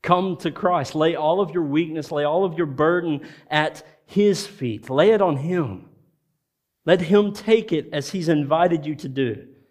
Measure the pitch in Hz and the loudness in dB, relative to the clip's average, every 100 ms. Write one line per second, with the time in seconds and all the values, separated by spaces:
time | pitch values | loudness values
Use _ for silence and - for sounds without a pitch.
0 | - 180 190 170 165 - 196 175 127 156 | 2 0 0 -4 -6 -2 0 0 -2 0
1 | 156 156 156 185 185 175 151 151 170 156 | 0 2 0 0 0 -2 -2 -2 -2 -6
2 | 151 151 147 170 190 160 160 131 156 175 | -6 -2 0 0 -2 -2 -4 0 2 2
3 | 170 143 - - _ 151 151 - - _ | -2 -4 -6 -20 _ 0 0 -6 -20 _
4 | _ 196 208 185 - - 123 104 - 131 | _ 2 2 2 -6 -8 -6 -6 -2 4
5 | 190 220 190 139 156 180 135 92 - _ | 4 4 2 0 -2 -2 -2 -6 -16 _
6 | _ _ _ _ _ _ _ _ 156 180 | _ _ _ _ _ _ _ _ 2 2
7 | 165 208 208 202 - 226 220 160 - 151 | 4 2 2 -4 2 2 2 -4 -4 -8
8 | 135 190 165 151 143 160 180 165 147 147 | -6 -4 0 0 2 2 2 0 -2 -8
9 | 135 131 127 104 - - _ | -8 -2 -2 -4 -12 -20 _